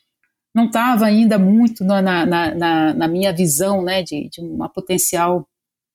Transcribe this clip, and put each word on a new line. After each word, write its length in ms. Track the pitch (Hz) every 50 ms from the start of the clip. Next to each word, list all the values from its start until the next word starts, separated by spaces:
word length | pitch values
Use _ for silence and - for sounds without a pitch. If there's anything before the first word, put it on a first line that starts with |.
| _ _ _ _ _ _ _ _ _ _ -
não 160 | 226 233 220
tava 360 | 226 226 233 254 254 202 220
ainda 340 | 214 208 220 226 214 220 202
muito 440 | 190 190 208 226 240 226 - - 190
na, 160 | 185 202 196
na, 260 | 190 185 180 170 165
na, 280 | 175 170 170 170 160 160
na, 380 | 170 170 170 165 160 156 156 147
na 140 | 156 165
minha 260 | 160 165 180 196 196 170
visão, 480 | 170 185 160 143 - 190 196 202 190
né, 220 | 175 180 190 190 175
de, 260 | - 147 147 - 160
de 100 | - -
uma 300 | 170 165 160 160 165 165
potencial 800 | - - - - 180 180 - - - 170 170 175 180 175 - - _ _ _ _ _ _ _ _